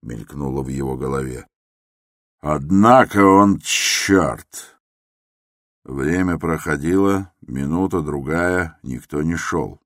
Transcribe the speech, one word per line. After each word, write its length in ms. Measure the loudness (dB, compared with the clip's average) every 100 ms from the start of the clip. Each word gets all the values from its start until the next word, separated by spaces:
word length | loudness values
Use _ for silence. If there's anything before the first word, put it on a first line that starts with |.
мелькнуло 600 | -12 -12 -12 -8 -6 -6
в 40 | -6
его 280 | -6 -6 -6
голове. 500 | -6 -4 -6 -10 -16 _ _ _ _ _ _ _ _ _
Однако 840 | -4 -4 0 4 6 6 6 4 6
он 340 | 6 6 2
чёрт! 1200 | -2 -4 -2 -2 2 2 2 -4 -12 -20 -20 _ _ _ _ _ _ _ _ _ _ _
Время 540 | -12 -4 0 0 0 -2
проходило, 960 | -2 -4 -2 -4 0 2 2 0 -4 _
минута, 600 | -12 -8 -4 -2 -2 -2
другая, 760 | -4 -6 -4 -2 0 0 -2 -8
никто 380 | -12 -12 -8 -4
не 140 | -4 -4
шёл. 440 | -4 -4 -6 -10